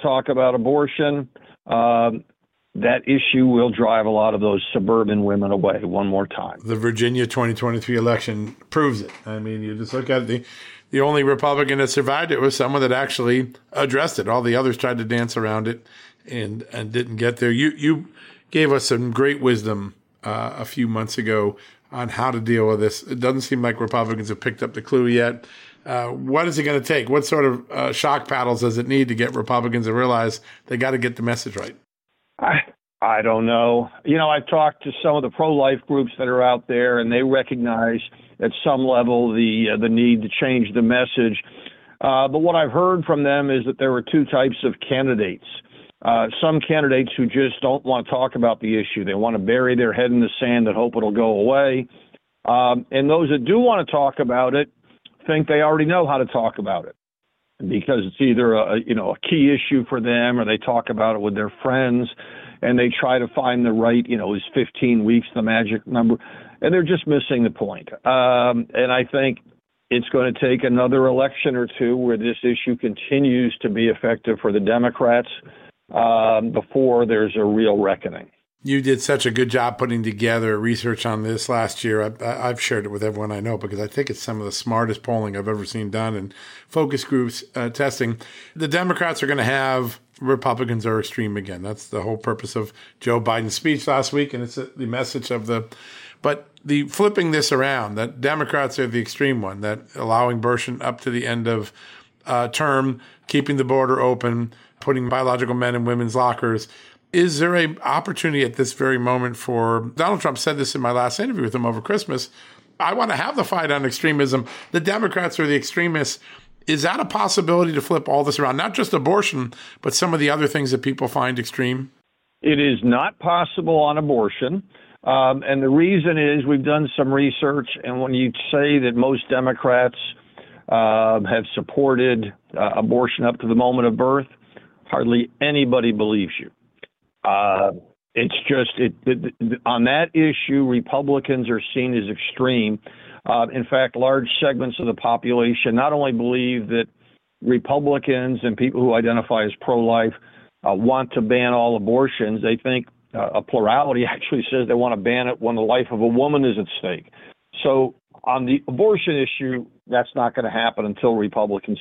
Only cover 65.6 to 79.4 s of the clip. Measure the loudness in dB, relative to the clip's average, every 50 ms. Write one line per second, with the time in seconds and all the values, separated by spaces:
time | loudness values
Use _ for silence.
65.6 | 0 0 -2 -4 -4 -2 0 2 2 2 2 0 -2 -8 -20 -20 -20 -20 -8 _
66.6 | 0 2 2 2 2 2 0 0 0 0 0 0 0 0 0 2 2 0 0 -2
67.6 | -6 -6 -6 -8 -14 -16 -14 -4 0 2 2 4 4 4 4 4 4 2 2 0
68.6 | -2 -2 -2 0 0 2 2 0 0 0 0 0 0 0 -2 -4 -10 _ _ _
69.6 | _ _ _ _ _ -2 -2 -2 0 0 0 2 2 0 0 0 0 0 2 2
70.6 | 2 2 2 2 4 4 4 4 4 4 4 2 2 0 -2 -2 -2 -2 0 -2
71.6 | -2 -4 -4 -2 0 0 0 0 0 0 0 0 -2 -4 -4 -2 -2 -2 -2 0
72.6 | -2 -4 -4 -2 -4 -6 -6 -8 -6 -2 0 2 2 2 2 2 0 0 -2 -4
73.6 | -4 -4 0 2 2 2 2 0 0 -2 -2 -2 -2 -4 -2 -2 0 0 0 2
74.6 | 2 2 2 2 2 0 0 0 2 4 4 2 0 -2 -8 -16 -18 -20 -20 -20
75.6 | -20 -20 -20 _ _ -6 -2 0 2 2 4 4 4 4 2 2 0 0 -2 -4
76.6 | -4 -2 0 2 4 4 4 4 4 2 2 2 2 0 0 0 0 2 2 2
77.6 | 4 4 2 2 2 0 0 -2 -6 -10 -10 -12 -16 -20 _ _ _ _ _ _
78.6 | -4 -2 -2 0 2 2 0 0 0 0 0 0 0 0 0 0